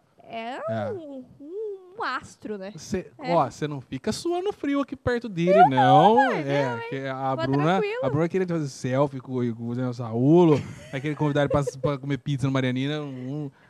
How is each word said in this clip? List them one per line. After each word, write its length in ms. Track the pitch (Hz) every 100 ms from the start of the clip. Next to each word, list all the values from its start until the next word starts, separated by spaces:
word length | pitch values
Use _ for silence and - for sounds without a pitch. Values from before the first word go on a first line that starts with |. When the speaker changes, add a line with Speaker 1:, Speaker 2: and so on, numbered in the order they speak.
| _ _
Speaker 1:
É 380 | - 226 226 277 622
Speaker 2:
É. 220 | 679 571
Speaker 1:
um, 340 | 403 302 269 247 -
um, 540 | 277 381 427 392 370 392
um 40 |
astro, 560 | 349 254 - - 277 208
né? 120 | 190 170
Speaker 2:
Cê, 340 | - 185 165 -
Speaker 1:
É. 160 | 285
Speaker 2:
ó, 160 | 170 131
cê 180 | - 151
não 140 | 143
fica 300 | - 131 -
suando 420 | 214 339 349 392
frio 280 | - 285 285
aqui 140 | 269 269
perto 320 | - 240 233
dele, 300 | 175 170 622 -
não. 480 | - - 143 165 233
Speaker 1:
Não, 0 | -
rapaz, 180 | 196 139
Speaker 2:
É, 180 | 143 135
Speaker 1:
não, 80 | -
hein? 80 | -
Speaker 2:
que 180 | 135 135
a 280 | 131 131 131
Speaker 1:
Pô, 40 | 131
Speaker 2:
Bruna, 160 | 139 151 190
Speaker 1:
tranquilo. 260 | - - 131
Speaker 2:
a 40 |
Bruna 200 | 139 170
queria 180 | 190 185
fazer 200 | 165 143
selfie 500 | - 127 127 143 135
com, 140 | 127 127 123 113
com 120 | 117
o 60 | 120
Zé 160 | 127
Saulo, 680 | 120 120 113 131 170 170 139 - -
<laughs> 180 | -
aquele 220 | 139 147 147
convidado 340 | 151 143 139
pra, 140 | 143 143 135
pra 160 | 151 139
comer 220 | 139 135
pizza 260 | 147 139 139
no 80 |
Marianina. 480 | 135 127 127 139 151
Um, 480 | 147 131 127 147 143 -